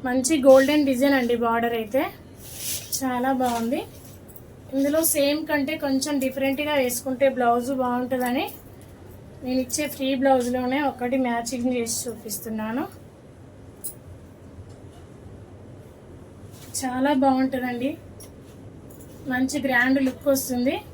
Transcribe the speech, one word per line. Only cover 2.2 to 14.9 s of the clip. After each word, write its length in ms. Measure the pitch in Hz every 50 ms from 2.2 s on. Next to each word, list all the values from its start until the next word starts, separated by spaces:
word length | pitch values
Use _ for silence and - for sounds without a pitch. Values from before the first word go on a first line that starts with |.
| - - - - - - - - - - - - - - - -
చాలా 320 | 269 262 254 247 247 269 269 254
బాగుంది. 380 | 254 247 233 233 226 226 262 311 440 - - - - - - - - - - - - - - - - - -
ఇందులో 240 | 269 277 285 285 320 330 320 -
సేమ్ 240 | 302 277 285 294 311 320 -
కంటే 240 | 302 294 277 277 311 311 294
కొంచెం 300 | 277 269 262 269 302 294 277 254
డిఫరెంట్గా 500 | 262 254 285 269 269 269 269 294 294 302 285
వేసుకుంటే 440 | 262 247 247 - - 269 262 240 277 269 262 247
బ్లౌజ్ 320 | 247 233 233 240 240 247 277 254
బాగుంటుందని 640 | 254 247 247 247 254 240 262 247 247 247 247 277 381 - - - - - - - - - - - - - - - - - - - -
నేను 160 | 254 254 262 254
ఇచ్చే 180 | 247 - - 302 277 -
ఫ్రీ 140 | - 269 262 277 254
బ్లౌజ్లోనే 580 | 269 277 269 262 247 247 247 254 254 247 262 285 294 269
ఒకటి 260 | - - 247 247 254 269 262 240
మ్యాచింగ్ 400 | 233 233 233 233 269 247 240 254 254
చేసి 220 | 247 233 233 - - -
చూపిస్తున్నాను. 800 | 247 226 - - 220 208 - - 226 220 220 214 220 226 254 339 381 - - - - - - - - - - - - - - - - - - - - - - - - - - - - - - - - - - - - - - - -